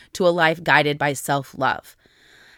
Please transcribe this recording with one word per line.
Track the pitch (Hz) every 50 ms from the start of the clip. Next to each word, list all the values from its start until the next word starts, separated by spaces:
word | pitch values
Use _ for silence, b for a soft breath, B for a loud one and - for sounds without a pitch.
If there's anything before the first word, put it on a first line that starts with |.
| B B B
to | - 190
a | 175
life | 170 175 165 156 160 165 170
guided | - 135 147 151 147 147 143
by | 147 147
self-love. | 139 - - - 143 143 131 - - - 135 123 104 - - - - _ b b b b b b b b b b b